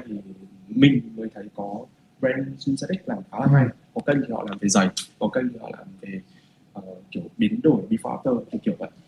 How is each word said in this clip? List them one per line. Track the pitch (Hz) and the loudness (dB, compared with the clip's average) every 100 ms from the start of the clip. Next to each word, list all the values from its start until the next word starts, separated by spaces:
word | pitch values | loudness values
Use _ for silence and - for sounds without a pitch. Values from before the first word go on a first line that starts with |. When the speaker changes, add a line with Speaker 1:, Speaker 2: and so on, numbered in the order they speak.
| 123 | -6
Speaker 1:
thì | 101 - - - - - | -12 -12 -20 -20 -20 -6
mình | 113 139 120 113 113 | 4 6 6 -2 -10
mới | 110 | -12
thấy | 104 104 | -12 -16
có | - 101 104 - _ _ _ | -10 -10 -10 -14 _ _ _
brand | 131 135 139 135 | -2 0 -4 -4
Synthetic | - 135 - 190 - | -2 -2 -2 -4 -4
làm | 101 - | -8 -8
khá | 101 | 0
là | 143 | 6
hay. | 139 | 6
Speaker 2:
Ừ. | 120 - _ | 6 0 _
Speaker 1:
Có | - 127 | -6 0
kênh | 143 123 | 0 0
thì | |
họ | 113 104 | -4 -6
làm | 101 | -2
về | 101 | 2
giày, | 101 95 - - _ | 4 4 0 -12 _
có | 107 | -2
kênh | 131 127 | 0 -2
thì | 117 | -4
họ | - | -12
làm | - - - | -14 -16 -18
về, | 98 95 - - _ _ _ | -14 -14 -14 -20 _ _ _
ờ, | - - - - | -18 -16 -18 -12
kiểu | - - - | -10 -10 0
biến | 107 110 | 2 4
đổi | 156 120 92 | 4 4 2
before | 113 123 127 | -4 -2 -4
after, | 135 120 - | -2 -2 -2
kiểu | - | -6
kiểu | - - | -4 -4
vậy. | - - | -8 -14